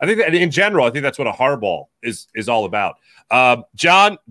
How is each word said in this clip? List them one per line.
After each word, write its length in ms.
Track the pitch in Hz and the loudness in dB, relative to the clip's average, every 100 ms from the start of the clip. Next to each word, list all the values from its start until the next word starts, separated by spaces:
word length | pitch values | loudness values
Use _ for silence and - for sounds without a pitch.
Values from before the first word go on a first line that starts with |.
I 40 | 160 | -4
think 140 | 220 | 0
that 140 | 170 | 0
in 160 | 170 175 | 0 0
general, 340 | 139 202 185 120 | 0 0 2 0
I 40 | |
think 120 | 135 | 0
that's 140 | 139 - | -6 -4
what 80 | 120 | -6
a 40 | |
hardball 540 | - 131 135 101 80 69 _ | -2 -2 0 -4 -4 -8 _
is, 260 | 117 110 - 113 | -10 -10 -12 -10
is 120 | 110 | -4
all 160 | 117 98 | -2 -2
about. 320 | 104 95 - _ _ - | -2 -4 -6 _ _ -2
Uh, 260 | 120 127 120 - - | 2 4 2 -4 -4
John, 420 | 165 190 208 202 _ | 2 4 4 0 _